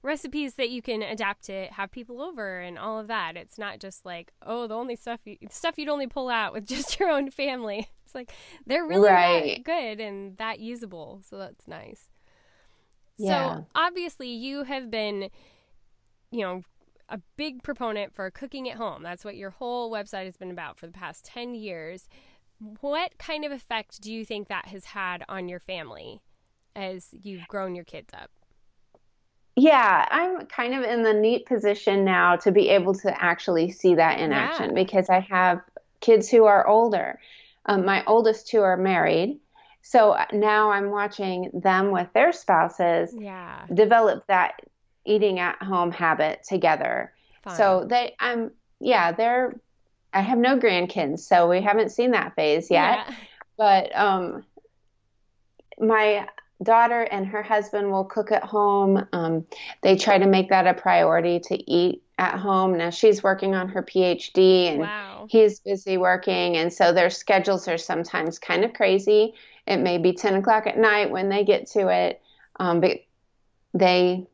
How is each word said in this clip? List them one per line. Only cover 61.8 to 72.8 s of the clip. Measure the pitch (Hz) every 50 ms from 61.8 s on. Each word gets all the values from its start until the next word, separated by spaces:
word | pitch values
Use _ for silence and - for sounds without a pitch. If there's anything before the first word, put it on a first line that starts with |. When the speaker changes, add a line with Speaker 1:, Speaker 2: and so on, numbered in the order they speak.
| 175 180 - - _ _ _ -
Speaker 2:
at | 185 - - 190
home. | 190 202 190 190 190 190 185 165
Now | 170 170
she's | 170 - - 220 202 202
working | - 196 190 190 190 196 190
on | 190 185 185
her | 196 190
P | 180 - - 190 185
H | 180 175 175 - -
D | _ 190 190 185 185 185 180 170
and | 151 143
Speaker 1:
Wow. | 160 - - 214 202 196 196 - 208 214
Speaker 2:
he's | - 226 220 208 202 -
busy | _ 196 202 190 - 196 190 185
working. | 185 180 180 185 - 202 185 180 175 175 170
And | 165 165 170
so | 175 - 185 175
their | 165 185 170 185
schedules | 185 - - - 202 190 185 202 196 175 -
are | 185 165
sometimes | 170 - - 175 165 170 - - 170 156 165 165 -
kind | - - 175 175 208
of | 233
crazy. | 226 - 214 190 185 196 196 208 214 208 214 220 - - - - - _ _
It | - 196 165
may | 175 180 175 175
be | 170 185
ten | 180 - - 208 190
o'clock | 196 196 240 220 220 220
at | 208 - -
night | 220 214 208 208 202 202
when | - 185 190 196
they | 196 202 202
get | 196 196 - - -
to | - 214 190 185
it. | 180 180 180 - - - _ _ _ _ _ _ _ -
Um, | 185 175 170 175